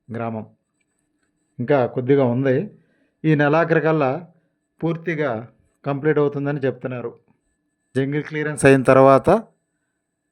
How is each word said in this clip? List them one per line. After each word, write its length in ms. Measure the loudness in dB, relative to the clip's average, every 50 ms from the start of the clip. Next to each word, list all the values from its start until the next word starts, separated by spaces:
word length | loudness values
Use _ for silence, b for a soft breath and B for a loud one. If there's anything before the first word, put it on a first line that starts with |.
| _ -14 -10
గ్రామం. 300 | -8 -8 -8 -8 -10 -12 -14 _ _ _ _ _ _ _ _ _ _ _ _ _ _ _ _ _ _ _ _ _ -8
ఇంకా 200 | -4 0 0 0 0 -2 -4
కొద్దిగా 300 | -6 -2 0 2 2 2 0 0
ఉంది, 200 | -2 0 0 0 -2 -2 -6 -12 _ _ _ _ _ _ _ _ _ -2 0
ఈ 20 | 0 2
నెలాఖరికల్లా 720 | 2 2 2 0 2 2 0 0 0 0 0 0 0 0 -2 -4 -8 -14 _ _ _ _ _ _ _ _ _ -8
పూర్తిగా 500 | -6 -6 -6 -6 -8 -8 -6 -6 -4 -4 -6 -6 -8 -12 _ _ _ _ _ _ -8
కంప్లీట్ 340 | -8 -8 -4 -2 0 0 2 0
అవుతుందని 380 | -2 -2 -4 -6 -6 -6 -4 -4
చెప్తున్నారు. 440 | -6 -6 -6 -10 -12 -10 -10 -12 -12 -14 _ _ _ _ _ _ _ _ _ _ _ _ _ _ _ -6
జంగిల్ 280 | -4 -4 -2 -4 -6 -6 -6
క్లియరెన్స్ 340 | -8 -8 -6 -6 -6 2 4 4
అయిన 160 | 4 4 4 4
తర్వాత 380 | 6 8 8 8 6 6 4 2 2 0 0 -6 _ _ _ _ _ _ _ _ _ _ _ _ _ _ _ _